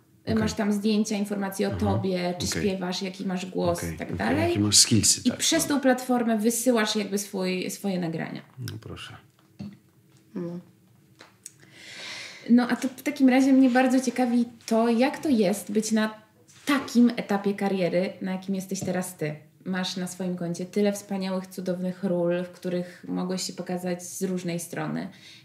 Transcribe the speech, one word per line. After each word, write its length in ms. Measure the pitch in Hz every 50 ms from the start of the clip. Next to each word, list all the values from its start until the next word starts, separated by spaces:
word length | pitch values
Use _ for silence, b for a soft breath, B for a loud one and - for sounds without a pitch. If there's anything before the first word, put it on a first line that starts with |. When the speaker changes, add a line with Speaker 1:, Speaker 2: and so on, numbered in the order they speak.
| _ _ _ _ _
Speaker 1:
okej. 100 | - 220
Speaker 2:
masz 180 | 220 220 214 -
tam 180 | - 208 202 208
zdjęcia, 440 | 202 196 220 214 208 214 - 214
informacje 520 | 196 202 202 208 202 196 190 185 - 202 196
o 20 |
Speaker 1:
Aha, 100 | 202 -
Speaker 2:
tobie, 540 | 208 202 196 196 185 190 185 180 175 175 175 175
czy 80 | -
Speaker 1:
okej. 160 | - - 180 -
Speaker 2:
śpiewasz, 400 | 208 190 190 180 180 180 - 196
jaki 240 | 185 185 - 190
masz 200 | 190 180 180 185
głos 320 | 185 - 175 180 175 170 170
Speaker 1:
Okej, 160 | - - 165
Speaker 2:
i 20 | -
tak 100 | - -
Speaker 1:
okej, 100 | - 85
Speaker 2:
dalej. 300 | 104 113 127 147 - 349
Speaker 1:
jakie 120 | 349 104
masz 160 | 104 107 101
skillsy, 440 | - - - 117 104 90 - - - -
Speaker 2:
I 60 | 247
Speaker 1:
tak, 80 | - -
Speaker 2:
przez 300 | - - 320 330 - -
Speaker 1:
no. 60 | 294
Speaker 2:
tą 60 | 269
platformę 580 | - 262 254 254 - - 254 240 233 226 226 214
wysyłasz 580 | 208 233 226 - - 254 247 226 214 214 -
jakby 220 | 220 202 196 196 202
swój, 520 | 202 - - 190 185 185 185 180 - -
swoje 280 | 185 - - 202 185 175
nagrania. 420 | 180 165 165 160 160 - - - - - - -
Speaker 1:
No 200 | 123 107 98 -
proszę. 360 | - - - - - - - - - _ _ _ _ _ _ _ 101 101 - _ _ _ _ _ _ _ _ _ _ _ _
Speaker 3:
No. 240 | 196 175 170 175 180 - - _ _ _ _ _ _ _ _ _ _ - - _ _ _ - - _ B B B B B B B B B B B B B B B B B -
Speaker 2:
No 180 | 226 247 247 240
a 60 | -
to 120 | - - 254
w 140 | - - -
takim 260 | 294 285 - 269 254
razie 240 | 247 262 262 277 269
mnie 180 | 262 269 254
bardzo 300 | 240 254 262 262 247 269
ciekawi 440 | 262 254 - - 254 233 233 240 233 233 - - -
to, 220 | - 226 226 226 240
jak 300 | 233 226 254 285 294 -
to 100 | - 330
jest 440 | 269 220 214 180 208 - - - 202
być 200 | 214 214 - 220
na 220 | 220 220 220 220 - - _ _ _ _ _ - - -
takim 440 | - 294 254 - - - 233 240 240 233
etapie 380 | - 185 - 202 196 202 202 202
kariery, 580 | 202 202 196 196 190 180 165 156 175 190 - - - 196
na 100 | 190 185
jakim 220 | 185 - - 196
jesteś 260 | 190 185 - 190 185
teraz 360 | - 185 180 185 180 - -
ty. 180 | - 156 151 151 - - - _ _ -
Masz 320 | 185 185 185 185 180 -
na 100 | 185 180
swoim 300 | 180 - - 190 180 180
koncie 300 | 180 175 170 170 - 185
tyle 260 | 185 - 208 208 202 202
wspaniałych, 540 | 202 - - 196 190 190 190 190 185 185
cudownych 580 | - - - 185 185 180 180 185 185 180 - -
ról, 400 | 196 180 175 170 170 175 175 180
w 40 | 180
których 540 | - - - 180 180 180 180 180 - - - 175
mogłeś 340 | 180 180 185 180 185 185 -
się 100 | - -
pokazać 500 | - 175 - 185 180 175 185 175 175 -
z 200 | - - - 190
różnej 380 | 185 185 180 175 175 170 170
strony. 480 | 165 - - 165 156 151 151 160 170 196 B B B B B B